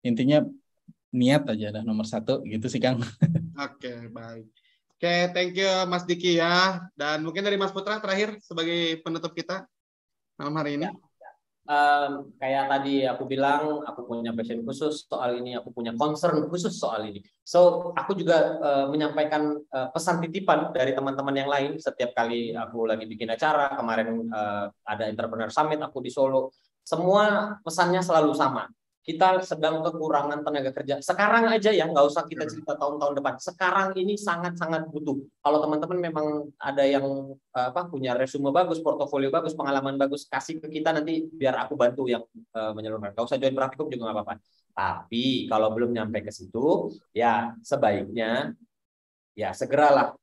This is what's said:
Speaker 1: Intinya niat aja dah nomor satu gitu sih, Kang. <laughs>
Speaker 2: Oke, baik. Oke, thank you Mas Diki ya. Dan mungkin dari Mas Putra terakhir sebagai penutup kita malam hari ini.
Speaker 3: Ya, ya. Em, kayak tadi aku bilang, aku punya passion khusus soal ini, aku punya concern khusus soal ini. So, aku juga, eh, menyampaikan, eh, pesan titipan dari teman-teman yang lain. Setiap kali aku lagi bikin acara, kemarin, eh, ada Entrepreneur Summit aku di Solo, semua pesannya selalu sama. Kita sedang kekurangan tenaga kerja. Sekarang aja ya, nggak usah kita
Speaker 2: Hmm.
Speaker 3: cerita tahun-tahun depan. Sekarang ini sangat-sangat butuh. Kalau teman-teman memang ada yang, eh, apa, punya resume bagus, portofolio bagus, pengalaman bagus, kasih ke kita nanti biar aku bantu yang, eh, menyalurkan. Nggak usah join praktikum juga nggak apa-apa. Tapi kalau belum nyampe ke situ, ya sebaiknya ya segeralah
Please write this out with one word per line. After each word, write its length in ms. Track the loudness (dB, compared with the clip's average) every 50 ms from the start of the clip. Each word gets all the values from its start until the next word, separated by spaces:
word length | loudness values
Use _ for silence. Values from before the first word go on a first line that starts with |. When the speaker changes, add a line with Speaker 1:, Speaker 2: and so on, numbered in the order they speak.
Speaker 1:
Intinya 460 | 0 0 0 2 4 6 6 4 4 2 -8 -16 _ _ _ _ _ -20 -20 _ _ _
niat 320 | 0 2 4 6 4 4 2
aja 300 | 0 -4 -4 -4 -6 -6
dah 80 | -6 -4
nomor 240 | -2 -2 -2 -2
satu 320 | -2 -4 -4 -2 -2 -2 -2 -2
gitu 240 | -6 -6 -4 -4 -2
sih, 80 | -2 0
Kang. 240 | 2 2 2 0 -4 -6 2 _ 2 2
<laughs> 380 | 2 -2 -2 -4 -8 -8 -8
Speaker 2:
Oke, 400 | -8 -8 _ -12 -12 -12 -12 -14
baik. 400 | -14 -14 -14 -14 -14 -14 -16 -18 -20 _ _ _ _ _ _ _ _ _
Oke, 180 | _ 0 2 4 4 2 2 2
thank 180 | 0 -2 0 0 0
you 80 | 2 2 4 2 2 0
Mas 160 | 0 -2 0
Diki 320 | -2 -2 0 2 4 4 4
ya. 400 | 4 6 6 6 6 4 2 -2 -10 -14 _
Dan 320 | -4 -2 -2 0 -2 -2
mungkin 160 | -4 -4 -2 0
dari 160 | 0 0 2
Mas 160 | 0 -2 -2
Putra 240 | -6 -4 -4 -4 -4
terakhir 400 | -2 -2 0 0 0 -2 -4 -12
sebagai 640 | _ _ -6 -4 -2 0 0 0 0 0 -2 -4 -6
penutup 320 | -6 -6 -6 -6 -6 -8
kita 320 | -8 -8 -6 -8 -8 -8 _ _ _ _ _ _ _ _ _ _ _ _ _ _ -8
malam 160 | -6 -4 -4
hari 240 | -2 -2 -2 -2 -4
ini. 80 | -4
Speaker 3:
Ya, 80 | -6 -8
ya. 360 | -12 _ _ _ _ -20 -20 _ _ _ _ _ _
Em, 500 | _ 0 2 4 6 6 4 4 2 0 -4 -6 -8 -12 -10 _
kayak 240 | -2 0 0 0 2 2 0
tadi 320 | 0 2 2 2 2 2
aku 180 | 2 0 -2 -4 -4
bilang, 560 | 0 2 2 2 2 2 0 -2 -2 -4 -6
aku 240 | -8 -10 -12 -10 -8
punya 240 | -6 -6 -4 -4 -4
passion 320 | -4 -4 -4 -6 -6 -6
khusus 400 | -8 -6 -4 -4 -4 -4 -6 -8
soal 320 | _ -6 -2 -2 -2 -2
ini, 160 | -2 -6 -6 -8
aku 160 | -8 -10 -10
punya 240 | -10 -8 -6 -6 -2
concern 560 | 0 0 0 0 0 0 2 2 2 0 0
khusus 240 | -4 -4 -4 -4 -4
soal 320 | -4 -4 -2 -2 -4 -6
ini. 160 | -8 -10 -14 -18 _ _ _ _
So, 480 | 2 6 8 8 8 6 4 -4 -4 -4
aku 240 | -4 -2 -2 -4
juga, 400 | -2 2 4 4 4 4 2 0
eh, 280 | 0 0 2 2 2 2 2
menyampaikan, 720 | 0 0 0 0 0 0 0 2 2 0 0 0 -2 -4
eh, 260 | -8 _ -6 -6 -6 -4 -4
pesan 240 | -2 0 0 0 0 -2
titipan 480 | -4 -4 -2 2 4 4 4 2 -2 0
dari 240 | 0 0 0 0
teman-teman 380 | -2 -2 -2 -4 -2 -2 -2 -2
yang 120 | 0 0 0
lain. 260 | 0 0 0 -2 -4
Setiap 400 | -4 -6 -6 -2 -2 -4 -2 0
kali 400 | 0 0 0 0 -2 -4 -4 -6
aku 320 | -6 -8 -6 -4 -2 0 0
lagi 160 | 0 -2 -4
bikin 240 | -12 -8 -8 -4 -6
acara, 480 | -2 0 2 2 4 2 2 0 -2
kemarin, 480 | -4 -2 0 0 0 0 -2 -2 -4 -4 -4 -4
eh, 320 | -4 -2 -2 -2 -4 -6 -6 _ _
ada 220 | _ -8 -4 -4 -4
Entrepreneur 480 | -4 -4 -6 -6 -6 -4 -6 -6 -2 0
Summit 240 | 0 2 2 0
aku 240 | -2 -4 -8 -8 -8
di 80 | -8 -6
Solo, 400 | 0 0 2 2 2 0 0 -2 _ _ _ _ _ _
semua 760 | _ -4 -4 0 2 4 4 6 6 4 2 0 -2 -4 -8 -8
pesannya 400 | _ -6 0 2 2 4 4 2
selalu 320 | 4 4 4 4 6 4 2
sama. 320 | 2 2 2 0 -2 -8 -8 -14 _ _ _ _ _
Kita 400 | _ -8 2 4 4 6 6 4
sedang 400 | 0 -4 -2 0 0 0 0 0
kekurangan 640 | -2 -2 -2 -2 -2 0 2 2 2 0 -4 -2 -2
tenaga 240 | -2 -2 -2 -2 -2 -4
kerja. 240 | -4 -4 -4 -4 -2
Sekarang 480 | -2 -2 2 2 4 6 6 6 6 4
aja 240 | 4 4 4 4 4
ya, 160 | 4 2 4
nggak 160 | 6 6 6
usah 160 | 6 4 0 -4 -4
kita 160 | -6 -6 -6
Speaker 2:
Hmm. 60 | -6 -6
Speaker 3:
cerita 240 | -10 -6 -6 -4
tahun-tahun 400 | -2 -2 -2 -2 0 0 0 0
depan. 160 | 0 -2 -2 -2 -2
Sekarang 560 | -8 -10 -4 0 0 2 2 2 2 2 0
ini 160 | -2 -2 -2 -2
sangat-sangat 800 | -2 -2 -2 -2 -2 -4 -6 -4 -4 -2 -2 -2 -2 -4 -6 -8
butuh. 240 | -6 -4 -4 -4 -4 -6 -12 _ _
Kalau 160 | 2 4 4
teman-teman 400 | 4 4 2 0 -2 -2 -2 -2
memang 300 | -2 -2 -2 -2 -2 -2 -2 -2 -4 -6 -10 _ _
ada 240 | -8 -4 2 2 4
yang, 160 | 4 4 2 0 0 -4 -4 -6 -10 -14
eh, 340 | _ _ _ -4 -2 -2 -2 -2
apa, 160 | -4 -6 -4
punya 240 | -6 -4 -2 -2 0
resume 400 | 0 -2 -2 -2 -2 -2 2 4
bagus, 240 | 4 2 2 0
portofolio 560 | -2 0 -2 0 0 -2 -2 0 0 0 2 0
bagus, 240 | 0 0 -2 -4
pengalaman 400 | -4 -2 0 0 0 0 -2 0
bagus, 320 | 0 0 0 0 -6 -6 _
kasih 320 | -6 -6 -6 -6 -10 -10
ke 80 | -10 -8
kita 240 | -8 -2 0 0 0
nanti 320 | 0 0 0 -2 -2 -4 -6 -6
biar 320 | 0 0 0 2 0 -4
aku 80 | -4 0
bantu 320 | 2 2 2 2 0 -2 -2 -2
yang, 80 | -2 -4 _
eh, 420 | _ -20 -20 _ -6 -4 -4 -4 -6
menyalurkan. 400 | -6 -6 -6 -6 -6 -8 -8 -4
Nggak 80 | -4 -2
usah 160 | -2 -2 0
join 160 | 0 0 0
praktikum 320 | 0 -2 -2 -2 -6 -6 -6
juga 240 | -6 -6 -6 -4 -4
nggak 40 | -4
apa-apa. 120 | -4 -6 -10 -10 _ _ _ _ _ _
Tapi 800 | _ -4 -2 -2 -2 -6 -8 _ -4 0 0 2 0 0 0 0
kalau 240 | 2 2 2 2 2
belum 240 | 0 0 0 0
nyampe 240 | -2 -4 -4 -4 -6
ke 80 | -6 -8
situ, 640 | -12 -14 -16 -8 -4 0 2 2 2 2 0 -6 -8 -12 _ _
ya 480 | _ 2 2 4 4 2 0 -4 -8 -12 -4
sebaiknya 880 | -4 0 2 4 4 4 2 -2 -4 -4 -2 -2 0 0 -2 -2 -4 -8 _ -20 _ _ _ _ _ _ _ _ _ _ _ _ _ _
ya 160 | -6 -6 -6
segeralah 640 | -4 -4 -2 0 4 6 8 8 8 6 4 2 -2 -12